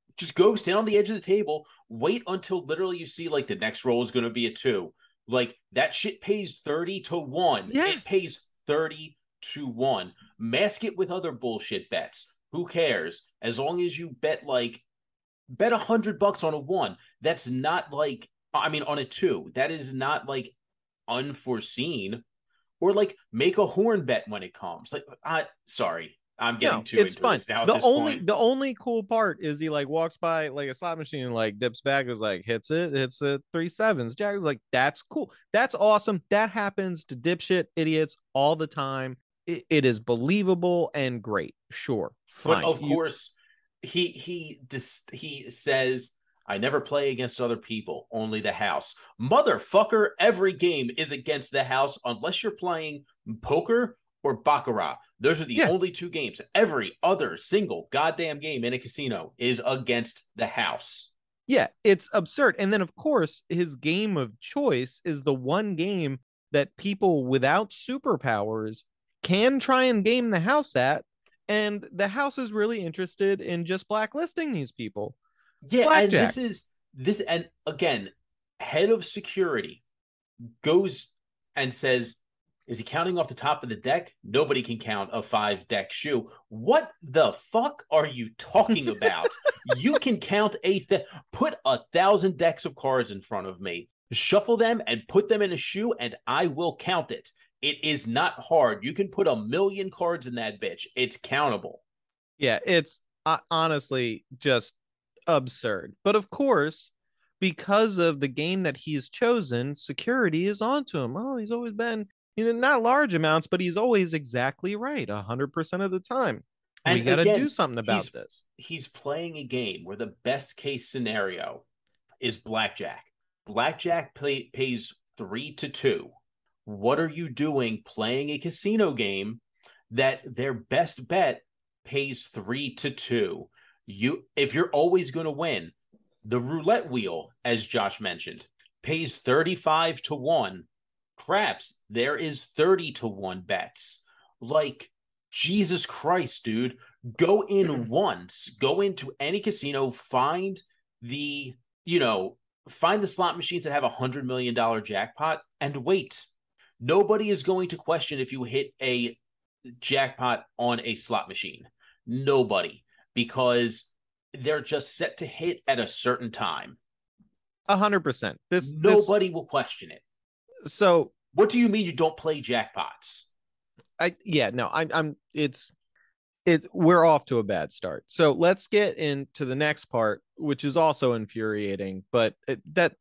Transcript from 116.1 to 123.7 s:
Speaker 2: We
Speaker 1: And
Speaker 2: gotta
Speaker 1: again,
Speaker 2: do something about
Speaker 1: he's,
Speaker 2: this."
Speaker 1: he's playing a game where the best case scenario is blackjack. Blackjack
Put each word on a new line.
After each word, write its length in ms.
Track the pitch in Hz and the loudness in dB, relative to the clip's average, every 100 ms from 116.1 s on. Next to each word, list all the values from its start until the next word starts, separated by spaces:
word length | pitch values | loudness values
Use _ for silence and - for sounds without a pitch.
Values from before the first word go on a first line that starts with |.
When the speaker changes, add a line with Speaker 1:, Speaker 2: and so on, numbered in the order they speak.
| 247 226 104 - _ _ _ | -2 0 -2 -10 _ _ _
Speaker 2:
We 80 | - | 0
Speaker 1:
And 120 | 123 | 2
Speaker 2:
gotta 180 | 120 143 | 4 4
Speaker 1:
again, 180 | 170 214 | 6 4
Speaker 2:
do 80 | 285 | 0
something 320 | - 156 117 | 0 0 0
about 240 | 110 107 | 0 0
Speaker 1:
he's, 60 | - | 0
Speaker 2:
this." 320 | 58 50 - - _ | -12 -14 -16 -18 _
Speaker 1:
he's 300 | - 160 - | -14 -12 -12
playing 520 | - 143 151 170 156 | -10 -6 -6 -6 -10
a 40 | |
game 420 | 127 127 110 87 | -6 -4 -4 -6
where 120 | 87 101 | -12 -10
the 180 | 107 - | -10 -6
best 340 | 123 135 - - | -4 -4 -6 -10
case 320 | 143 131 - | -8 -6 -6
scenario 760 | 135 113 110 95 90 - - _ _ _ _ _ _ | -6 -4 -2 -4 -4 -10 -10 _ _ _ _ _ _
is 180 | 123 104 | -4 -4
blackjack. 640 | - 110 107 - 82 - _ _ _ _ | -4 -2 -2 -4 -10 -12 _ _ _ _
Blackjack 680 | - 208 160 | -6 -2 -2